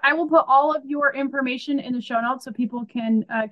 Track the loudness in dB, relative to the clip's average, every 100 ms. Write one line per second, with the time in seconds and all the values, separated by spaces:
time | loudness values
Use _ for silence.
0 | 2 2 4 4 6 4 4 0 -4 0
1 | 0 0 -2 -2 -2 -4 -2 -4 -2 -6
2 | -4 -2 -2 -4 -8 -6 -4 -4 -8 -6
3 | 0 0 0 -4 -4